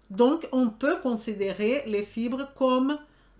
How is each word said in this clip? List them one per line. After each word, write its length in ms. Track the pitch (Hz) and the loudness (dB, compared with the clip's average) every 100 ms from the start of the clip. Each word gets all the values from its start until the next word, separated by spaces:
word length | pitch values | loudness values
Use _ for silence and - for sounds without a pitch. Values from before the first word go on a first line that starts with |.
| - | -4
Donc, 380 | 196 240 330 - | 2 4 4 0
on 180 | 262 247 | 0 0
peut 300 | 214 277 359 | 0 0 0
considérer 800 | 262 226 226 202 196 185 208 277 226 | -2 -4 -4 -4 -4 0 0 0 -2
les 180 | 202 | -4
fibres 480 | 208 226 233 262 277 | -4 -4 -4 -4 -6
comme 440 | - 262 254 269 294 294 _ _ | 0 2 2 2 -2 -8 _ _